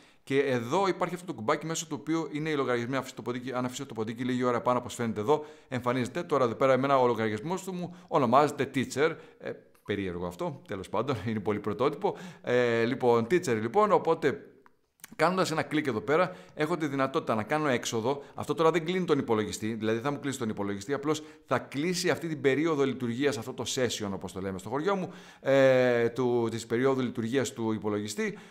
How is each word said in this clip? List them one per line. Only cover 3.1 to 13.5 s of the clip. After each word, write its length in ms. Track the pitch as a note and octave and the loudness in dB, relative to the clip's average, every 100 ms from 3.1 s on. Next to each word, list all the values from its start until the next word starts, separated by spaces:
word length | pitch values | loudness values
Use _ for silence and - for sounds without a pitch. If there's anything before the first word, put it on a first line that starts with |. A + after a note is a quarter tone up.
| - | -8
το 60 | |
ποντίκι, 320 | A#2 B2 B2+ | -6 -6 -6
αν 120 | B2 B2+ | -4 -4
αφήσω 200 | B2 C3+ | -6 -8
το 80 | |
ποντίκι 300 | A2+ A2 A#2 | -6 -6 -4
λίγη 200 | B2+ B2+ | -2 0
ώρα 180 | B2 A#2 | 2 2
πάνω, 180 | B2 B2 | 2 0
όπως 160 | A2 - | -2 -4
φαίνεται 240 | A#2 G#2 | -4 0
εδώ, 260 | G#2+ D3+ D3+ - - | 2 2 0 -16 -8
εμφανίζεται. 560 | B2+ B2 B2+ A2+ F3 | -4 0 0 -2 -4
Τώρα 200 | E3+ C#3 | 0 2
εδώ 100 | A#2+ | 2
πέρα 200 | G#2+ C3+ | 4 4
εμένα 260 | C3 C#3 C3+ | 4 4 4
ο 80 | B2 | 4
λογαριασμός 560 | A2 A2 G#2 D#3 F#3 | 4 0 -2 -4 -6
του 100 | F#3+ | -6
μου 220 | F3+ E3+ - - | -8 -10 -12 -2
ονομάζεται 640 | D#3 A#2+ C3 D3 - B2+ C3+ | 2 6 6 4 2 -2 0
Teacher. 400 | A#2+ C3 D#3+ D#3 - - | -2 2 0 0 -12 -12
Ε, 120 | - - - _ - | -10 -10 -14 _ -4
περίεργο 420 | G2+ F#2+ F2 F2 | -2 -2 -4 -6
αυτό, 340 | F2 F3 C3 - | -6 -8 -8 -10
τέλος 220 | G2 F2+ | -10 -4
πάντων, 260 | G2 B2+ A2 | -2 -2 -2
<laughs> 40 | A#2 | -2
είναι 120 | A2 | -2
πολύ 200 | G2 G#2 | -2 -2
πρωτότυπο. 560 | G#2+ G2+ C#3 D#3 F#3+ - F#3 - | -2 0 0 0 -2 -4 -10 -10
Ε, 420 | - B2 A#2+ A#2 | 0 2 4 2
λοιπόν, 440 | A2+ B2+ B2 A#2 A2+ | 2 2 4 4 4
Teacher 280 | F3 F3 | 0 2